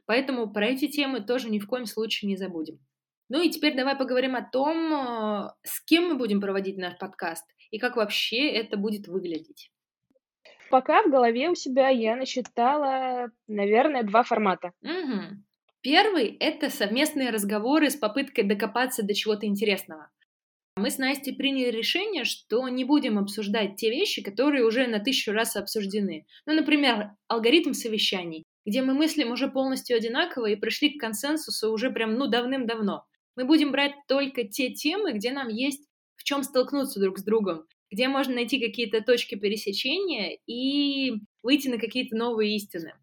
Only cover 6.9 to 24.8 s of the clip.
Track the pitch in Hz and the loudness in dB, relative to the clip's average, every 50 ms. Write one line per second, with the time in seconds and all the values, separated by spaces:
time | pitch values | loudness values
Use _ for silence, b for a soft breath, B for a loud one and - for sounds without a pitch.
6.9 | 175 - 196 190 - - - 170 165 - - _ _ b b b - 214 247 247 | -8 -8 -10 -12 -10 -8 -6 -6 -6 -8 -12 _ _ b b b -6 -4 -4 -2
7.9 | 240 240 214 208 208 - - - 226 233 285 302 - 220 233 - - 208 196 226 | 0 0 0 0 0 -2 -2 -2 0 0 0 0 0 -2 -2 -2 -4 -4 -2 -2
8.9 | 214 202 202 175 170 190 175 180 165 156 160 - - - - - _ _ _ _ | -4 -4 -6 -6 -6 -4 -4 -4 -6 -6 -8 -12 -18 -20 -20 -20 _ _ _ _
9.9 | _ _ _ _ _ _ _ _ _ _ _ - - - - - - 262 254 - | _ _ _ _ _ _ _ _ _ _ _ -20 -20 -20 -2 2 2 4 4 6
10.9 | 302 359 440 359 262 269 247 233 233 240 269 339 359 - - 294 254 269 262 269 | 4 6 6 6 6 6 6 6 4 2 2 0 0 -2 -4 0 2 4 6 6
11.9 | 269 240 226 220 226 254 262 262 - 254 233 - - - 233 247 285 302 294 269 | 4 4 2 0 0 -2 -4 -4 -4 -6 -6 -4 -2 2 2 2 4 2 2 0
12.9 | 262 262 262 254 254 247 247 240 - _ _ - 214 208 202 202 208 233 269 311 | 0 0 -2 -2 -2 -4 -4 -6 -10 _ _ -8 -4 -2 2 4 6 6 6 4
13.9 | 294 254 233 202 196 226 240 - 240 226 214 196 180 175 - 180 - _ - 254 | 2 0 0 4 4 4 4 4 2 2 2 2 2 0 -2 -8 -12 _ -8 -6
14.9 | 320 370 359 277 233 196 175 165 202 202 - _ _ _ _ _ _ _ - 254 | -6 -4 -4 -4 -4 -4 -6 -8 -12 -16 -20 _ _ _ _ _ _ _ -2 4
15.9 | 285 349 415 440 392 320 240 - - - - 285 311 - - 269 - - 214 202 | 4 6 6 6 4 2 0 0 -2 -2 -2 -2 0 0 -2 -4 -2 -2 -2 0
16.9 | 214 254 294 302 - 285 262 247 220 220 202 202 220 208 208 247 285 320 311 269 | 2 2 2 2 0 -2 -2 0 0 -2 -2 0 -2 0 2 2 4 4 4 4
17.9 | - - - 214 214 277 277 277 - - 214 202 214 202 226 220 208 240 254 254 | 2 0 -2 -2 0 -2 -4 -2 0 0 2 2 2 0 0 -2 0 0 -2 0
18.9 | - - 220 196 208 202 - 214 214 208 226 214 196 202 220 214 196 180 - - | 0 -2 -2 -2 -2 0 0 0 0 0 0 -2 0 0 2 0 0 0 -2 -8
19.9 | 160 156 151 - _ _ _ _ _ _ _ _ _ _ _ _ _ - 202 254 | -14 -16 -18 -20 _ _ _ _ _ _ _ _ _ _ _ _ _ -4 -2 -2
20.9 | - - 269 254 277 277 - 269 262 - - 277 277 269 254 247 220 220 226 - | -2 -2 -2 -2 -2 -2 -6 -8 -6 -2 -2 -2 0 0 0 0 0 0 -2 0
21.9 | - 339 392 440 403 302 233 196 - - - _ 208 226 262 254 247 254 262 240 | 0 0 -2 -2 -2 -4 -4 -4 -6 -6 -6 _ -2 -2 0 -2 -2 -4 0 2
22.9 | 294 294 262 247 214 202 196 202 - 220 214 202 202 233 208 190 196 - - 220 | 2 2 2 2 2 0 0 -2 -4 -4 -4 -2 0 0 0 -2 -2 -2 -2 0
23.9 | 226 285 392 415 - - 202 208 202 202 262 294 285 269 233 226 220 254 | 0 0 0 -2 -2 -4 -8 -6 -2 0 2 2 4 4 4 4 4 2